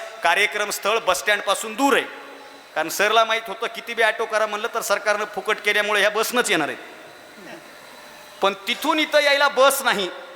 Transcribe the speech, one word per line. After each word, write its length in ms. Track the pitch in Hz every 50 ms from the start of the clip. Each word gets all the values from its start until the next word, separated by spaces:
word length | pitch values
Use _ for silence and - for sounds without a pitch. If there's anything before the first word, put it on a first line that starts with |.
| - - - -
"कार्यक्रम 480 | - 165 175 190 202 208 208 208 208 208
स्थळ 280 | - - - 202 220 226
बसस्टँडपासून 760 | 226 - - - - 214 208 202 202 202 190 - - 220 220
दूर 200 | 208 277 277 233
आहे." 320 | 180 127 - - - - - - - - - - - - - -
कारण 140 | 151 156 165
सरला 360 | 156 - 190 208 214 226 226
माहीत 180 | 220 220 226 226 -
होतं, 180 | 190 - 240
किती 280 | - - 214 214 226 233
बी 80 | 214
ॲटो 220 | 226 214 220 220 226
करा 220 | - 214 214 220
म्हणलं 220 | 214 208 208 214 233 -
तर 60 | 233
सरकारनं 440 | 185 - 196 202 - 214 208 208 214 202 -
फुकट 220 | 196 190 214 214 -
केल्यामुळे 420 | - 208 208 208 208 208 208 202
ह्या 100 | 196 214
बसनंच 400 | 202 214 220 - 233 247 226 214
येणार 180 | 196 165 147 135
आहेत. 100 | 120 - - - - - - - - - - - - - 190 160 - - - - - - - - - - - - - - - - - -
पण 120 | 190 196 196 196 - 240
तिथून 300 | 240 - - 294 320 311
इथं 220 | 302 302 - 294
यायला 280 | 294 285 277 277 285 277
बस 340 | - 247 262 277 269 269
नाही 260 | 240 240 214 202 190 170 - - - - -